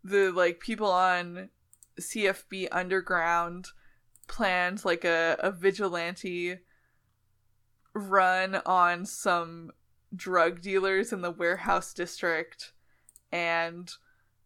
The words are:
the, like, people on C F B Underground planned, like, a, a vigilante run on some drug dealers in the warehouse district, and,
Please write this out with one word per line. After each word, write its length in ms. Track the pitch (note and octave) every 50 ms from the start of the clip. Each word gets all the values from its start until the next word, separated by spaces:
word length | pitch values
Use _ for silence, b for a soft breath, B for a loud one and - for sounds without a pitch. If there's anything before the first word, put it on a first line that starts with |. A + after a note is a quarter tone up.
the, 280 | - F#3+ G3 G3+ G3 F#3+
like, 300 | F3 F3+ F3+ F3 F3 -
people 300 | - - A3+ G#3+ G#3+ G3+
on 600 | F3+ F3+ F#3 F#3 F3+ F3 F3 F3 F3 F3+ F#3+ G3 _ _ _ _ - _ - _ _ -
C 280 | F3+ - - A3 G#3 F#3+
F 160 | G3 - - _
B 200 | F#3+ F#3+ F#3 -
Underground 1000 | - F3+ F3+ F3+ F#3 F#3+ F#3 - F#3 F3 E3 E3+ E3+ E3+ E3+ E3+ F3 F3+ F3+ - - - _ - _ _ _ _ _ - - -
planned, 560 | - - A#3 F#3+ F#3 F3+ F3+ F3+ F#3+ G#3 -
like, 200 | G3 F3 F3 -
a, 320 | F3 E3 E3 E3 E3 D#3+ -
a 100 | - F#3+
vigilante 1080 | G3 E3+ F3 G3 F#3 G#3 G#3 F#3+ E3+ E3+ E3+ E3+ F#3 - - F#3+ F3 F3 F3 F3 F3+ F3+ _ _ _ _ _ _ _ _ _ _ _ _ _ _ _ _ _ _ _ _ _ _ _ _ _ _ _
run 640 | G#3+ G3+ G3 F#3+ G3 F#3 F#3 F#3 F#3 F#3 F#3+ F#3+ F#3+ -
on 400 | - F#3 F3+ F3 F3 F3 F3 F#3
some 640 | - - - - G3+ F3+ F3 E3+ E3 E3+ E3+ E3 D#3 - _ _ _ _ _ _ _ -
drug 460 | F3+ - F#3 F#3 F3+ E3 E3+ F#3 F3
dealers 520 | F3 G3+ F#3+ F#3+ F#3+ F#3+ F#3+ F#3+ G3 -
in 100 | G#3+ F#3+
the 80 | F3 F3
warehouse 640 | E3+ D#3+ F3 E3+ F3+ F#3+ - G#3+ F3+ F3 F3+ - -
district, 800 | - F3 F3 - - - F3 E3 D#3 E3 - - _ - - _ b b b b b b b b b _ _
and, 600 | - F3 E3+ E3+ E3+ E3+ E3 E3+ E3+ F3 F3+ F3 - - _ _ _ _ _ _ _ _ _